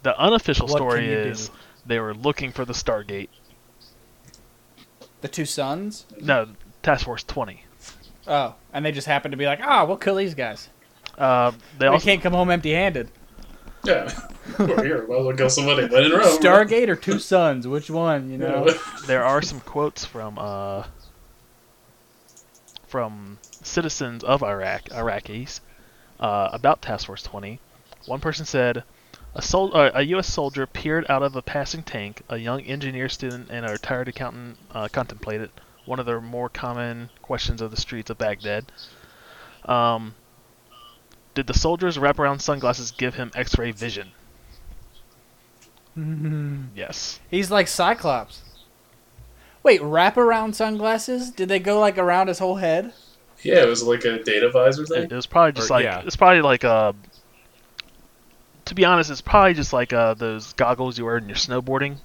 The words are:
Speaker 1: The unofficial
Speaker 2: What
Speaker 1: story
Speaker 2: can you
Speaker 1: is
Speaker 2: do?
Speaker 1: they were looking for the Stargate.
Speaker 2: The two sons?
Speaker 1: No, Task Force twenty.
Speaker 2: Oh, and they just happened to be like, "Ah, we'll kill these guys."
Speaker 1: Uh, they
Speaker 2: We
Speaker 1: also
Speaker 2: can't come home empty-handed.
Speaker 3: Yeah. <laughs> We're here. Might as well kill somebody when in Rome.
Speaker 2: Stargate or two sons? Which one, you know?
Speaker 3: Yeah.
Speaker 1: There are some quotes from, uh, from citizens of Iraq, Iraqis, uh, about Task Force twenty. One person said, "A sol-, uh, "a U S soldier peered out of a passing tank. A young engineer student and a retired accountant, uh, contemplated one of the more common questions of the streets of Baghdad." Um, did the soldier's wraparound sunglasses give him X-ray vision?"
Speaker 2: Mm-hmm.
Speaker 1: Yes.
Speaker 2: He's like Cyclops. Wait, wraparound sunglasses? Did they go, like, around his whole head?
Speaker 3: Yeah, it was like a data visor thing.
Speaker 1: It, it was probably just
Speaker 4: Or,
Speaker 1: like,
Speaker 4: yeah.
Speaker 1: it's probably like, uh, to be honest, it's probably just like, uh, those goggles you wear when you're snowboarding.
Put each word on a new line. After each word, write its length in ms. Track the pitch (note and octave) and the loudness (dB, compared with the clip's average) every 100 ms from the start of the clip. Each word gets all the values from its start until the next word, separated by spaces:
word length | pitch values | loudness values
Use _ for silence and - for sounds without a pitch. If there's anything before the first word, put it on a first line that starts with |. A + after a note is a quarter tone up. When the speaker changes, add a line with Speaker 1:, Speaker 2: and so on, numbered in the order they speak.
Speaker 1:
The 120 | C3 - | -2 2
unofficial 500 | E3 A3+ - D3 B2 | 4 4 2 0 0
Speaker 2:
What 80 | C#3+ | 0
Speaker 1:
story 240 | C3 A#2+ | 2 0
Speaker 2:
can 100 | A2+ | 0
you 60 | G#2+ | -2
Speaker 1:
is 320 | G#2+ A2 - | -2 -6 -12
Speaker 2:
do? 60 | - - _ B2 | -16 -20 _ -4
Speaker 1:
they 120 | A#2 | -2
were 160 | A2 | -2
looking 380 | G#2+ C3+ D3 C3+ | -4 -4 -4 -8
for 120 | - | -8
the 80 | A#2+ | -8
Stargate. 560 | D#3 - A2 G#2 G2 G2 _ _ _ _ _ - _ _ _ - - - _ _ _ _ _ - _ | -6 -4 -4 -6 -10 -12 _ _ _ _ _ -20 _ _ _ -20 -20 -20 _ _ _ _ _ -20 _
Speaker 2:
The 80 | C#3+ | -12
two 160 | - D3+ | -8 -8
sons? 580 | - C3+ D#3 G#3 G#3 - - | -4 -4 -4 -8 -12 -20 -12
Speaker 1:
No, 280 | D3+ C3 A2 G#2 - - | 0 0 0 -10 -20 -6
Task 220 | - C#3+ | 0 0
Force 180 | - A2+ | -2 -8
twenty. 420 | - - A2 F#2 - _ - - - - - | -10 -8 -8 -10 -20 _ -20 -20 -20 -20 -4
Speaker 2:
Oh, 280 | C#3+ B2 - _ | -2 -2 -8 _
and 120 | C#3 | -6
they 60 | D3+ | -4
just 160 | C#3+ D3 | -6 -2
happened 240 | C#3+ D3 | -2 -2
to 40 | C3+ | -4
be 80 | C#3+ | -2
like, 140 | D3 | -2
"Ah, 220 | C4 C4 | 2 4
we'll 120 | D#3+ G3 | 4 0
kill 200 | - G3 | 0 0
these 180 | G3 | -2
guys." 340 | D3 A#2+ G#2 - _ _ _ - - | -4 -8 -8 -18 _ _ _ -20 -2
Speaker 1:
Uh, 360 | C3 B2 B2 A#2 - C#3 | 2 4 2 0 -18 0
they 80 | C3+ | 4
Speaker 2:
We 40 | |
Speaker 1:
also 100 | D3 | 4
Speaker 2:
can't 160 | G#3 G3 | 4 2
come 120 | F3+ | 2
home 180 | F3+ F3+ | 2 2
empty-handed. 580 | F3 D#3 D#3 G3 D3 A#2 - - - - - - - | 2 0 0 0 -2 -10 -14 -20 -20 -20 -20 -20 -12
Speaker 3:
Yeah. 260 | - - - - - - | 0 0 0 -10 -12 -18
<laughs> 220 | - - | -14 -2
We're 240 | F#3+ - | 2 2
here. 220 | D3+ D3 A2+ | 2 -2 0
Might 120 | B2 | 0
as 60 | C3 | 0
well 100 | C3 | 2
kill 120 | B2+ | 2
somebody 360 | B2 C#3 C#3+ A#2 | 2 2 2 4
when 180 | B2 D3 | 6 6
in 40 | |
Rome. 120 | E3+ D4 D#4 | 8 6 8
Speaker 2:
Stargate 480 | D4 F#3+ G#3+ A3+ A#3+ | 8 8 6 2 2
or 80 | E3+ | 0
two 240 | - G3 | 0 -2
sons? 480 | - F#3+ E3 C3 B2 | 2 4 4 0 -4
Which 200 | C#3+ D3 | -6 -4
one, 420 | D#3+ E3 D3 C3 | -2 0 0 -4
you 60 | C3 | -6
know? 260 | C3+ C3+ D3+ | -4 2 2
Speaker 3:
Yeah. 80 | E3 - - C3+ | 2 -6 -12 -2
Speaker 1:
There 160 | C3 | 2
are 160 | B2 C#3 | 2 2
some 180 | - C#3 | 0 -10
quotes 440 | - D3 D3 - | -8 -4 -4 -4
from, 340 | - A#2 A2 G#2 | -12 -10 -12 -10
uh, 440 | G#2 G2+ G2 G2 - - - _ - _ _ _ _ _ _ _ _ _ _ - _ _ _ - - | -8 -8 -6 -8 -10 -18 -20 _ -20 _ _ _ _ _ _ _ _ _ _ -20 _ _ _ -20 -10
from 500 | C3+ A2+ G#2 G2+ G2+ - - | -8 -8 -10 -16 -20 -20 -20
citizens 600 | - - E3 - C3 A#2 | -8 -6 -6 -6 -8 -8
of 180 | A2 C#3+ | -2 0
Iraq, 420 | A2+ G2+ F#2+ G2 - | 0 -4 -6 -6 -10
Iraqis, 680 | A#2+ A2+ G#2 - G#2+ C3+ - - - - _ _ _ | -8 -6 -6 -8 -12 -12 -16 -18 -20 -20 _ _ _
uh, 280 | A2+ G#2 F#2+ | -4 -2 -2
about 300 | A2+ C3+ D#3 | 0 0 0
Task 240 | - G#2 - | -4 -10 -10
Force 160 | F#2+ | -14
twenty. 380 | - G2+ G2 A#2+ _ _ _ - - | -14 -14 -14 -16 _ _ _ -20 -12
One 140 | C3 | -6
person 240 | D#3+ D3 D#3 | -6 -6 -4
said, 380 | C#3 B2 A#2 - - _ - - | 0 0 0 -8 -20 _ -20 -16
"A 80 | - | -10
sol-, 320 | - F#3 G3 | -2 0 2
uh, 160 | E3 C#3 | 4 4
"a 80 | C3 | 4
U 160 | C#3+ F#3+ | 0 -2
S 80 | - | -2
soldier 340 | - C#3 C#3 C3+ | -4 -4 -6 -8
peered 400 | - D3+ D#3+ D#3 | -6 -2 -2 0
out 140 | C3+ | 0
of 120 | C#3 C3+ | 0 -4
a 60 | |
passing 400 | - D3 C#3 D#3+ | -8 -6 -6 -10
tank. 400 | D#3+ A2+ G#2 G#2+ - | -10 -10 -10 -14 -12
A 80 | A#2 | -8
young 240 | A2+ C3 | -6 -6
engineer 460 | B2+ C#3 C#3 C3 C3 | -8 -8 -8 -6 -8
student 400 | - C3 B2 B2 | -8 -10 -10 -12
and 160 | A#2+ A2+ | -10 -8
a 60 | |
retired 360 | G#2+ - B2+ B2+ | -8 -6 -6 -6
accountant, 500 | - B2+ A#2+ A#2+ A#2 - | -10 -12 -12 -18 -20 -16
uh, 160 | A#2 G#2+ | -10 -6
contemplated 640 | - B2 G#2 - G#2+ G#2+ - - _ - | -6 -6 -10 -10 -8 -10 -16 -20 _ -10
one 120 | B2+ | -8
of 80 | A#2+ | -4
the 140 | A#2 | -6
more 280 | A#2 A#2+ A#2+ | -8 -10 -8
common 600 | - B2+ A#2+ A#2+ A#2 A#2 _ | -8 -10 -8 -8 -10 -14 _
questions 380 | - A#2 - A2+ | -8 -6 -4 -6
of 100 | A2 | -6
the 40 | A2 | -8
streets 340 | - A#2 A2 | -8 -10 -10
of 80 | A2 | -6
Baghdad." 520 | A2 G2+ G#2+ G#2 B2+ - - - - - - - - - | -4 -4 -6 -6 -8 -20 -20 -20 -20 -20 -20 -20 -20 -20
Um, 500 | - B2 A#2 A2+ A2 G#2+ _ _ _ _ _ - - _ _ - _ | -2 2 2 0 -6 -16 _ _ _ _ _ -20 -20 _ _ -20 _
did 120 | - C3+ | -8 0
the 80 | |
soldier's 420 | B2 D#3+ E3+ F3+ D3+ | 0 0 0 -2 2
wraparound 440 | C#3+ D3 C#3+ C#3 | 2 2 0 0
sunglasses 480 | - C#3+ B2+ B2 A#2 | -4 -2 -2 -2 -6
give 240 | - B2+ | -6 -6
him 160 | B2 B2 | -4 -10
X-ray 360 | B2 B2 - A#2+ | -6 -4 -2 -4
vision?" 400 | G#2 A#2 G2+ F#2+ _ - - - - - - - - - _ _ _ _ _ _ _ _ - | -6 -8 -8 -12 _ -20 -20 -20 -20 -20 -20 -20 -20 -20 _ _ _ _ _ _ _ _ -10
Speaker 2:
Mm-hmm. 640 | D#3 D#3 D#3 D3+ D3 C#3 C3 | -8 -6 -6 -4 -6 -8 -12
Speaker 1:
Yes. 460 | G2+ - - - - - | -12 -12 -10 -12 -12 -4
Speaker 2:
He's 200 | F3+ F#3+ | -4 0
like 180 | G3+ F3 | 2 2
Cyclops. 720 | - F3+ A3+ D#3+ B2+ G#2 - - - _ _ _ _ _ - - - - _ | 2 0 2 0 -2 -4 -16 -20 -20 _ _ _ _ _ -20 -20 -20 -20 _
Wait, 180 | D4+ G3 | 4 4
wraparound 760 | D3 D#3 F#3 B3 A#3 A3+ A3 | 4 4 4 4 4 2 -2
sunglasses? 760 | G#3+ A3 G#3+ G#3+ A3 A3 B3 B3 | -2 -2 -2 -2 -2 -4 -6 -8
Did 180 | - F#3 | -6 -2
they 100 | G3 | 0
go, 180 | F#3 G#3 | 2 4
like, 200 | G#3 F#3+ | 4 4
around 300 | F3+ F3+ F#3+ | 2 4 2
his 100 | F3 | 0
whole 180 | F#3 G3 | -2 0
head? 360 | F3+ D#3+ A3+ - - _ _ _ | 0 0 -2 -12 -20 _ _ _
Speaker 3:
Yeah, 200 | - F3+ | 4 6
it 60 | A#2+ | 6
was 140 | A#2 | 4
like 220 | A#2+ A#2+ | 0 2
a 180 | A#2 A2+ | 2 -2
data 280 | A2+ G#2+ A#2+ | 0 4 4
visor 360 | B2+ B2+ C#3 D3+ | 6 6 4 -2
thing. 180 | D#3 | -2
Speaker 1:
It, 80 | - | -2
it 20 | |
was 120 | B2 - | -6 0
probably 260 | E3+ E3 | 4 4
just 180 | C#3 D3 | 4 2
Speaker 4:
Or, 40 | |
Speaker 1:
like, 100 | B2+ | 2
Speaker 4:
yeah. 180 | A#2+ F#2 | 2 -2
Speaker 1:
it's 120 | C3 - | -6 6
probably 240 | F#3 F3+ | 8 8
like, 220 | D3 B2+ | 6 4
uh, 280 | B2 A2 G#2+ G2+ G2+ _ _ _ _ _ _ - - _ - _ _ _ _ _ | 4 4 4 0 -14 _ _ _ _ _ _ -20 -20 _ -20 _ _ _ _ _
to 100 | - | -10
be 100 | F3 | 4
honest, 260 | F3+ F3+ D#3 | 6 6 4
it's 100 | C#3 | -4
probably 340 | - G#3 F#3+ | 4 6 8
just 180 | E3 C3+ | 4 0
like, 200 | C3 B2 | 0 2
uh, 220 | A#2+ A2+ | 4 2
those 380 | A2 A2+ A2 G#2+ | 2 -4 -4 -10
goggles 440 | - A#2+ A#2+ B2+ A#2 | 0 0 2 -2 -4
you 60 | |
wear 100 | A#2 A#2 | -4 -4
when 120 | G#2 | -4
you're 80 | G2+ | -6
snowboarding. 600 | - B2+ B2+ C3 C#3+ C#3 | -2 -4 -2 -2 -2 -6